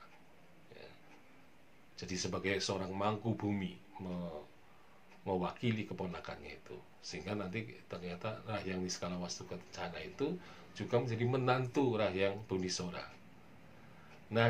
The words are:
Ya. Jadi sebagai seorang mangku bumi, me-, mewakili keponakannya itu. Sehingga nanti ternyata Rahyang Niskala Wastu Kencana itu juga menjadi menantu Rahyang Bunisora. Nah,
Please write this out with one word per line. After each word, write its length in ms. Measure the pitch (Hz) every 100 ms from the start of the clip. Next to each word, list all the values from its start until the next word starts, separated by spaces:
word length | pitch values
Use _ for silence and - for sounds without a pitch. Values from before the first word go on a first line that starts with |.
| - - - - - - -
Ya. 160 | - - - - - - - - - - - - -
Jadi 120 | 90 90
sebagai 360 | 92 90 92 98
seorang 320 | - 98 92
mangku 400 | 95 104 107 113
bumi, 400 | 101 104 101 92 90 - -
me-, 400 | 92 90 87 76 71 - - - - - - -
mewakili 640 | 98 92 87 - 123 110 104
keponakannya 640 | 92 92 82 - - -
itu. 240 | - - 92 - -
Sehingga 320 | - 90 95
nanti 320 | 104 92 107 113 120 -
ternyata 560 | 92 87 87 110 -
Rahyang 400 | - 101 95 92
Niskala 320 | 92 - 90 90
Wastu 320 | 90 - -
Kencana 500 | 90 - 90 90 -
itu 320 | 160 - 147 180 - - - -
juga 240 | 101 120
menjadi 240 | 123 113
menantu 720 | 120 131 127 127 127 151 135 107
Rahyang 480 | 101 92 98 98
Bunisora. 640 | - 95 92 - 90 87 - - - - - - - - - - - - -
Nah, 120 | 110 113